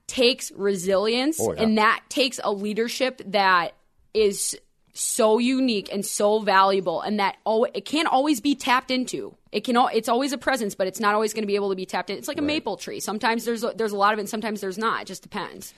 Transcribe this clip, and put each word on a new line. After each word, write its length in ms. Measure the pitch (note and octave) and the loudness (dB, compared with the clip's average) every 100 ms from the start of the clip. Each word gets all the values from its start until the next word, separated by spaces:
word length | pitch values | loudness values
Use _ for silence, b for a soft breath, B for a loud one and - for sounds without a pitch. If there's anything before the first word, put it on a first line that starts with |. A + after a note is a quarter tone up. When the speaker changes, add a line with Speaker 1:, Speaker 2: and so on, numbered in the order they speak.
| - | -8
Speaker 1:
takes 460 | C4 A#3+ C4 - | 2 2 2 -6
resilience, 840 | - G3+ G3 F3+ F#3+ G#3+ A#3+ C#4 D#4+ | -2 -2 0 2 2 2 0 0 0
Speaker 2:
Oh, 140 | A3 | -2
yeah. 80 | E3 | 2
Speaker 1:
and 160 | A3 G#3+ | 2 4
that 240 | G#3+ - - | 4 2 -2
takes 280 | C#4+ C4 - | 0 0 0
a 80 | G#3 | -4
leadership 680 | G3+ G#3 G#3+ A#3+ - B3+ B3+ F#3+ | -2 -4 -2 -2 0 -2 -4 -2
that 460 | G3+ F#3+ F3+ E3 _ _ _ _ | 2 6 4 2 _ _ _ _
is 440 | A3 G#3 F#3 - - _ _ _ | 2 2 2 -4 -6 _ _ _
so 460 | - - - A3 A3 | -8 -4 2 4 4
unique 540 | A#3+ C4 C4 G#3 F#3+ | 2 2 2 0 -4
and 120 | G3+ G3+ | -6 -6
so 320 | - G#3 A3 | 0 2 2
valuable, 600 | G#3 F#3+ G3 G3 F#3 E3 | 4 6 6 4 0 -4
and 180 | - G#3 | -2 0
that 180 | G3 - G3+ | -2 -2 -2
al-, 180 | A3 B3 | 0 0
it 100 | - | -2
can't 220 | - D4+ E4 | -4 -2 2
always 340 | C4 D4+ B3 | 2 2 0
be 140 | C#4+ | 0
tapped 360 | C4+ C4+ B3+ B3+ | -2 2 0 0
into. 420 | B3+ B3 D3 G2+ - _ | -4 -2 -8 -10 -14 _
It 140 | G#3+ | -6
can 120 | C4 A#3+ | 0 2
al-, 120 | B3+ | 2
it's 160 | A3 A3+ | 0 0
always 240 | A#3+ C#4 | 0 0
a 60 | C#4+ | -2
presence, 360 | - C4+ G3+ - | -2 -2 -2 -2
but 100 | F#3+ | -4
it's 140 | F#3+ | 0
not 140 | G#3 | 2
always 180 | G#3+ A3 | 2 0
gonna 120 | A3 G#3 | -2 -2
be 80 | G3+ | -2
able 140 | G3+ | -2
to 40 | F#3+ | -4
be 100 | F#3 | -4
tapped 240 | F#3+ F3+ | -6 -6
in. 80 | G3+ | -8
It's 100 | A#3+ | -6
like 100 | D4+ | -4
a 40 | |
Speaker 2:
Right. 40 | D4 | -2
Speaker 1:
maple 300 | D#4 A#3+ C4 | -2 -4 -8
tree. 240 | - - | -8 -8
Sometimes 440 | - G#3 A#3+ A#3 | -6 -2 -2 -2
there's 200 | A#3 A3+ | -2 -4
a, 80 | A3+ | -4
there's 180 | F#3 A3 | -4 -4
a 40 | G3+ | 2
lot 160 | G3+ | 2
of 60 | G#3+ | 2
it, 40 | |
and 60 | G#3 | -4
sometimes 320 | G#3+ A3 G#3 | -6 -4 -4
there's 180 | G3 F#3 | -6 -2
not. 240 | A3+ B2+ | -2 -2
It 40 | - | -6
just 160 | F3+ | -14
depends. 520 | - - C3+ - - | -10 -10 -10 -12 -16